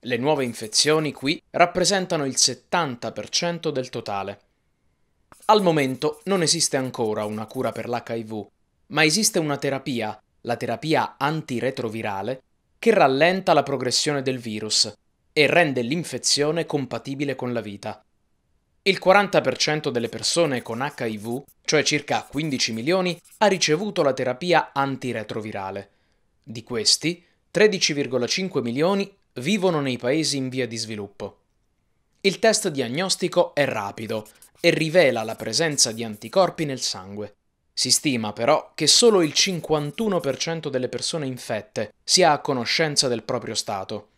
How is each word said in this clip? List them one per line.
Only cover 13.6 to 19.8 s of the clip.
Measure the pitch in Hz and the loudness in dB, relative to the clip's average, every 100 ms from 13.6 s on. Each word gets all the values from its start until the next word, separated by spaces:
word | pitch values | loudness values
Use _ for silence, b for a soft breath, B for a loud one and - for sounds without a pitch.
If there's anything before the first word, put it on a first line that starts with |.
progressione | 139 139 123 117 - 147 | 4 -2 0 0 0 -2
del | 131 127 | -2 -4
virus | 117 107 107 - 110 - _ _ _ | -6 -6 -2 0 0 -4 _ _ _
e | - 151 | 2 4
rende | 147 170 127 | 6 4 2
l'infezione | 117 160 160 123 - - 147 170 156 | 0 -2 -4 -4 0 2 2 0 -2
compatibile | 151 131 117 - 135 143 131 | -2 -2 -6 -8 -6 -4 -4
con | 123 | -4
la | 120 | -4
vita. | 104 101 110 104 _ _ _ _ _ _ _ _ | -6 -10 -10 -12 _ _ _ _ _ _ _ _
Il | - 180 | 0 0
quaranta | - 190 196 170 | 6 6 6 2
per | 135 123 | 2 -2
cento | - 156 | -2 -2